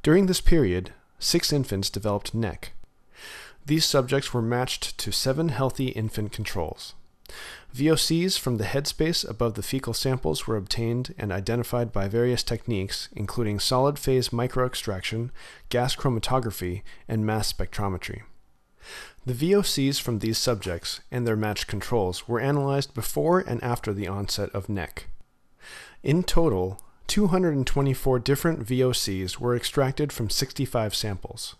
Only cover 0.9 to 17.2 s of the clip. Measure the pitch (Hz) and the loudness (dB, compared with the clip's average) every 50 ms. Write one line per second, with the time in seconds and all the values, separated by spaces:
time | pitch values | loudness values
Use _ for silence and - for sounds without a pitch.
0.9 | - - _ _ _ - - - - 170 - - 147 143 123 - 104 98 98 - | -14 -20 _ _ _ -4 -2 2 2 2 2 2 2 0 0 0 -2 -2 -2 -2
1.9 | - 101 98 104 101 101 - - - 113 113 92 - - - - - - - - | -4 -2 -2 0 -2 0 -2 -4 -4 -2 -2 -2 -4 -8 -12 -10 -10 -10 -12 -12
2.9 | _ _ _ _ - - - - - - - - - - - 143 151 160 156 - | _ _ _ _ -20 -20 -18 -16 -16 -16 -16 -18 -20 -16 -2 0 2 2 4 4
3.9 | - 143 127 127 135 139 - - - 123 113 113 120 123 127 123 - - - - | 4 4 4 4 0 0 0 0 -2 0 0 2 2 0 0 -2 -2 -6 -6 -8
4.9 | - - - 113 104 - - 131 131 151 165 170 117 113 135 127 - - 135 127 | -6 -6 -4 -2 -2 0 0 0 2 2 0 0 2 0 0 0 0 -2 -2 -2
5.9 | - 107 110 107 - - 107 104 - - 104 - - 98 80 78 - - - - | -2 -2 -4 -2 -2 -4 -6 -4 -6 -6 -6 -4 -2 -2 -4 -4 -6 -10 -14 -16
6.9 | - - - - _ _ _ - - - - - - - - - - 123 139 156 | -16 -18 -20 -20 _ _ _ -18 -16 -16 -14 -16 -16 -18 -18 -14 -4 2 4 4
7.9 | 160 143 - - 165 165 175 190 185 - - 127 120 104 104 98 - 139 143 - | 6 4 4 2 2 2 2 2 0 0 0 0 0 0 -2 0 -2 -2 -2 -2
8.9 | - - 156 160 170 - - - 110 - 123 113 110 104 98 - - 135 - 120 | 0 0 0 2 2 -2 -2 -4 -2 0 0 0 0 -4 -4 -2 -4 -2 -2 -2
9.9 | 110 - - 135 131 123 - 80 78 - - - 113 107 92 - - 113 117 113 | -4 -2 0 0 0 0 0 -2 -2 0 -2 -2 -2 -2 -2 -2 -2 0 0 0
10.9 | 120 123 127 - - - 107 101 90 98 95 117 113 123 117 - - 120 120 113 | 0 -2 -2 -4 -6 -6 -4 -2 -2 -2 0 0 0 0 0 0 0 -2 -2 0
11.9 | - 101 98 101 104 117 120 123 123 113 - - 120 113 - - 113 95 95 104 | 0 0 0 2 2 2 4 4 2 0 0 -2 -4 -4 -2 -2 -2 -2 -2 -4
12.9 | - - - - - - 104 98 - - 117 107 104 101 - - 131 127 135 143 | -6 -8 -8 -10 -8 -6 -6 -4 -2 -2 0 0 0 0 0 2 4 4 4 2
13.9 | 151 147 - 139 131 127 117 - - 117 123 127 - 127 127 127 - - - 113 | 2 0 0 2 2 2 2 0 -2 -2 -2 0 0 0 0 0 -2 -6 -4 -4
14.9 | 98 92 - - 110 113 117 127 - - - - - - - - - 120 123 127 | -6 -4 -6 -4 -4 -4 -4 -6 -8 -12 -14 -16 -20 -18 -10 -2 0 0 2 0
15.9 | - - - 143 120 110 - - 127 131 - 113 98 - 92 90 87 95 - - | 0 0 0 0 0 0 0 0 0 0 0 -2 -6 -6 -6 -6 -6 -6 -10 -12
16.9 | - - - - - 107 | -14 -14 -8 -4 -2 0